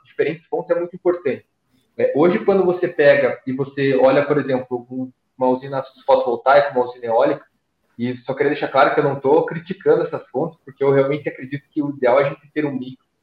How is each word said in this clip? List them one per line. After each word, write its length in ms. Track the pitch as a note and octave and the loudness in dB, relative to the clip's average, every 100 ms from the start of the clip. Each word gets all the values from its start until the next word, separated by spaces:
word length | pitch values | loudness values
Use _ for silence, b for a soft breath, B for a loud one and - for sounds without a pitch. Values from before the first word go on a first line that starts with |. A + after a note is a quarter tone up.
diferentes 420 | _ - C#3+ D#3+ _ | _ -4 -4 -6 _
fontes 240 | D#3+ E3 | -8 -4
é 80 | E3+ | -4
muito 160 | F3 F#3 | -4 -4
importante. 500 | F3+ F3 C#3 A2 - _ _ _ _ - | -2 -2 -4 -6 -10 _ _ _ _ -4
É, 160 | A#2+ B2+ | 0 2
hoje, 240 | E3+ G#3 | 2 2
quando 260 | - G3 F3+ | 2 2 2
você 220 | F3 E3+ | 0 -2
pega 520 | - C#3+ C#3+ B2+ - - | 2 4 4 2 -2 -6
e 60 | |
você 440 | C3 C3+ - C#3 B2+ | -6 -6 -2 0 4
olha, 280 | C3 C#3+ C#3+ | 4 4 2
por 120 | C#3 | 0
exemplo, 480 | C3 B2+ - B2 A#2+ | 0 -4 -4 -8 -8
um, 220 | B2+ C3 - _ - | -10 -10 -12 _ -4
uma 120 | B2+ | -2
usina 340 | B2+ C#3 C3+ - _ - | -2 -4 -8 -8 _ 0
fotovoltaica, 640 | C3 C3 A2+ C3 C#3 A#2 | 2 2 0 4 4 4
uma 160 | B2 A#2 | 0 -4
usina 180 | - A#2 | -6 -2
eólica, 400 | A2+ C#3+ - - _ _ _ _ - | 0 0 -2 -10 _ _ _ _ -8
e 180 | A#2+ B2+ | -6 -6
só 140 | - | -6
queria 180 | C3+ C#3+ | -2 -2
deixar 180 | D3 D3 | -2 -2
claro 240 | C3+ C#3+ | 2 2
que 60 | - | 2
eu 20 | |
não 160 | C#3+ C3+ | -2 -2
tô 240 | C3+ D#3+ - | 2 2 0
criticando 580 | E3 - F#3 C#3 - | -6 -10 -4 0 2
essas 220 | - C3+ - | 0 -8 -10
fontes, 280 | B2 E3 - | -8 -8 -10
porque 180 | - - | -20 -4
eu 100 | C#3 | 0
realmente 360 | C#3 C3+ D3 D#3+ | 2 2 -2 -6
acredito 380 | - C3 C#3+ - | -10 -10 -12 -8
que 140 | - | -6
o 60 | C#3+ | -6
ideal 280 | C3+ B2 C3 | -2 2 2
é 40 | |
a 60 | C#3+ | 2
gente 200 | - _ | -4 _
ter 120 | D3+ D3 | -6 -4
um 60 | |
mix, 260 | B2+ B2+ - _ _ | -6 -10 -16 _ _